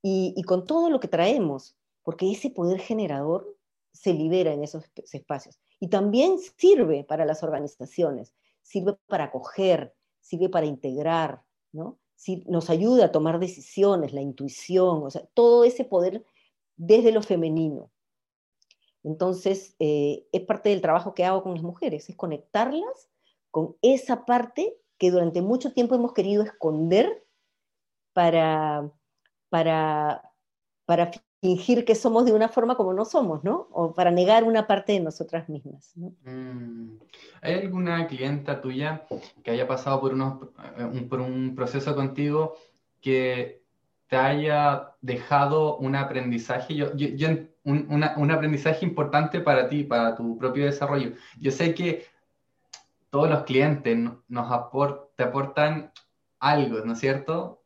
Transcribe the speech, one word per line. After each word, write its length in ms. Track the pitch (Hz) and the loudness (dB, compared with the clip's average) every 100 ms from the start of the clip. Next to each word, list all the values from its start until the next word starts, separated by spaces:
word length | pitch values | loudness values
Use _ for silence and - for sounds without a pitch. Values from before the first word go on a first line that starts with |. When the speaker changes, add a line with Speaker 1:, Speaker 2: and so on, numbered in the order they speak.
Speaker 1:
Y, 320 | 196 190 185 185 | 0 0 0 -4
y 60 | |
con 220 | 175 180 180 | 0 -2 0
todo 240 | 320 339 | 0 2
lo 100 | 277 | 0
que 80 | - | -2
traemos, 680 | 165 180 269 175 135 - _ _ _ | 0 2 2 0 -4 -12 _ _ _
porque 280 | - 165 185 | -10 -4 -2
ese 200 | - 269 | -2 -6
poder 280 | 254 175 185 | -4 -2 -2
generador 760 | - 220 190 139 143 175 - - _ _ _ | -4 -4 -4 -4 -2 -4 -6 -20 _ _ _
se 180 | _ - | _ -2
libera 400 | 160 156 180 165 | 0 0 2 0
en 100 | 147 | -2
esos 220 | 147 160 | -8 -10
esp-, 200 | - - - | -16 -20 -16
espacios. 440 | 143 _ 139 - _ _ _ | -18 _ -10 -10 _ _ _
Y 80 | 185 | -2
también 500 | 196 202 220 330 381 - _ | 0 2 4 4 2 -4 _
sirve 460 | 359 370 180 143 | 6 6 4 0
para 200 | 139 156 | -2 -2
las 180 | 156 156 | -2 -2
organizaciones, 920 | 160 147 147 _ 127 - 170 131 113 _ _ _ | -4 -6 -8 _ -14 -2 -2 -2 -12 _ _ _
sirve 360 | _ 196 180 196 _ | _ -4 -4 -4 _
para 160 | 196 | -4
acoger, 720 | 143 127 - - 190 170 - _ _ _ | -4 -8 -10 -2 2 2 0 _ _ _
sirve 300 | _ 170 185 | _ -2 0
para 160 | 185 151 | 0 -2
integrar, 760 | 135 139 131 151 165 156 131 _ _ _ | -4 -6 -4 -2 0 -2 -6 _ _ _
¿no? 260 | 156 175 - _ _ | -14 -14 -14 _ _
Sí, 280 | - 180 - | -8 -8 -2
nos 220 | 175 170 | -2 0
ayuda 380 | 165 214 254 180 | 2 4 6 6
a 60 | |
tomar 260 | 170 156 170 | 4 0 0
decisiones, 720 | 180 180 - - 196 190 143 | -4 -6 -12 2 4 4 -2
la 80 | 139 | -6
intuición, 840 | 139 127 139 - - 180 185 160 | -8 -8 -10 -12 0 4 4 2
o 60 | 139 | -4
sea, 140 | 151 - | -10 -4
todo 320 | - 233 240 | 4 6 8
ese 200 | 240 247 262 | 6 4 -2
poder 360 | 190 175 208 - _ _ _ _ _ | 0 0 -2 -14 _ _ _ _ _
desde 360 | 170 214 233 | 6 8 8
lo 100 | 220 | 4
femenino. 680 | 208 180 160 160 160 139 - _ _ _ _ _ _ _ _ _ _ _ | 0 0 0 0 -2 -4 -14 _ _ _ _ _ _ _ _ _ _ _
Entonces, 680 | 151 156 180 180 190 190 - _ | -10 -2 -2 0 -2 -2 -6 _
eh, 480 | 156 147 143 147 _ | 0 2 0 -2 _
es 100 | 185 | -6
parte 260 | 185 - 214 | -4 -2 0
del 140 | 196 | 0
trabajo 320 | 165 165 180 | 2 0 0
que 100 | - | -2
hago 180 | 180 190 | 0 0
con 120 | 185 | -4
las 80 | 170 | -8
mujeres, 480 | 170 175 277 151 - | -8 -6 -6 -6 -10
es 60 | 180 | -10
conectarlas 920 | 175 147 _ 202 240 302 427 539 _ _ _ _ _ | -8 -8 _ -2 -2 -2 -6 -10 _ _ _ _ _
con 260 | 160 165 - | -4 -4 2
esa 460 | 233 269 262 247 - | 4 4 0 -6 0
parte 500 | 240 233 - 403 453 _ _ | 0 0 -4 -6 -6 _ _
que 120 | 180 | 2
durante 300 | 180 170 175 | 4 2 0
mucho 300 | 185 254 262 | -2 -2 -2
tiempo 220 | - 240 | -2 0
hemos 180 | 254 240 | 2 0
querido 300 | 233 196 208 | 0 0 0
esconder 840 | 208 - 165 156 165 190 330 453 _ _ _ _ _ _ _ _ _ | -2 -2 -4 -2 2 4 4 -2 _ _ _ _ _ _ _ _ _
para, 800 | - 170 165 160 156 156 147 147 _ _ _ _ _ _ | 2 4 4 2 0 -2 -4 -8 _ _ _ _ _ _
para, 840 | 165 165 160 156 151 151 - - _ _ _ _ _ - | 0 2 2 0 0 -2 -4 -10 _ _ _ _ _ 0
para 240 | 170 170 - _ _ | 2 2 -2 _ _
fingir 440 | 185 180 - 240 | 0 0 2 2
que 100 | 233 | 4
somos 300 | 214 254 226 240 | 2 4 4 4
de 60 | |
una 160 | 214 220 | 4 4
forma 280 | 254 226 247 | 2 0 0
como 160 | 190 | 0
no 120 | 185 | 0
somos, 400 | 226 330 214 151 | 0 0 0 -2
¿no? 240 | 165 311 - | -2 -4 -4
O 240 | - 165 | -4 -4
para 160 | 165 175 | 2 2
negar 320 | 175 180 220 | 4 6 6
una 240 | 226 226 214 | 6 0 2
parte 260 | 196 196 | 0 2
de 60 | 202 | 0
nosotras 480 | 160 - 160 165 160 | -2 -6 -8 -8 -8
mismas, 440 | 151 143 143 _ 170 | -12 -14 -20 _ -16
¿no? 160 | 175 180 | -16 -16
Speaker 2:
Mm. 760 | 131 131 127 123 120 113 113 113 _ - - - | -16 -14 -12 -12 -12 -14 -16 -18 _ -20 -20 -12
¿Hay 120 | - | -4
alguna 540 | 185 196 180 175 170 165 | -4 -4 -4 -2 -2 -4
clienta 520 | 131 131 147 143 135 | -4 -4 -4 -4 -6
tuya 460 | 131 131 151 156 - - - _ | -6 -6 -6 -6 -10 -14 -14 _
que 80 | - | -6
haya 160 | 117 127 | -4 -2
pasado 320 | 127 139 135 | -4 -2 -2
por 120 | 135 | 0
unos, 340 | 131 135 135 127 - - - | -2 -4 -6 -16 -20 -20 -10
eh, 80 | |
un, 240 | 123 127 127 | -8 -8 -6
por 120 | 123 | -6
un 340 | 127 131 131 | -4 -4 -6
proceso 400 | 127 123 139 143 | -4 -6 -4 -4
contigo 600 | 143 135 131 147 147 160 160 _ _ _ _ | -4 -4 -2 -2 0 -2 -6 _ _ _ _
que 600 | 135 131 127 127 123 - _ _ _ _ _ | 0 0 0 -2 -6 -12 _ _ _ _ _
te 80 | 131 | 2
haya 800 | 135 147 151 147 147 135 - _ | 2 2 2 2 2 2 -6 _
dejado 760 | 127 127 - 143 139 156 156 - | -8 -8 2 2 4 2 0 0
un 160 | 135 | -2
aprendizaje? 800 | 139 135 131 123 117 - 127 - | -2 -2 -4 -4 -4 -4 -6 -4
Yo, 180 | 151 147 139 | -4 -4 -2
yo, 120 | 143 | -4
yo, 180 | 139 160 156 - _ | -2 0 0 -4 _
un, 240 | 143 143 147 | -2 -2 0
una, 260 | 147 151 151 | 0 0 2
un 160 | 147 | 2
aprendizaje 520 | 160 151 147 160 156 | 2 0 0 0 0
importante 560 | 175 - - 147 160 - | -2 -2 0 2 0 -2
para 280 | - 131 - | 2 2 2
ti, 160 | 147 | -2
para 320 | 139 120 113 113 | 0 2 2 0
tu 200 | 117 113 | -6 -4
propio 260 | 127 131 | -2 0
desarrollo. 480 | 143 143 143 139 120 - - - | -2 -2 -2 -2 -4 -10 -20 -6
Yo 140 | 135 | -4
sé 200 | 123 165 | 0 -2
que 340 | 165 175 156 - _ _ _ _ _ _ - _ _ _ | 0 -4 -4 -10 _ _ _ _ _ _ -20 _ _ _
todos 180 | 143 156 | 0 2
los 140 | 147 | 2
clientes 520 | - 131 147 143 120 117 | 2 2 4 2 0 0
no-, 260 | 117 - _ | 0 -6 _
nos 220 | 123 120 | -6 -2
apor-, 580 | 123 - 131 143 - - - | -4 -4 -2 -2 -2 -14 -4
te 60 | |
aportan 680 | 127 135 139 - 151 156 - - _ _ _ _ | -2 -2 -4 0 0 0 -8 -20 _ _ _ _
algo, 400 | 139 147 127 110 | 2 2 0 -2
¿no 80 | 110 | -6
es 60 | 117 | -4
cierto? 600 | 135 135 - 165 180 - | -2 -2 -4 -6 -6 -14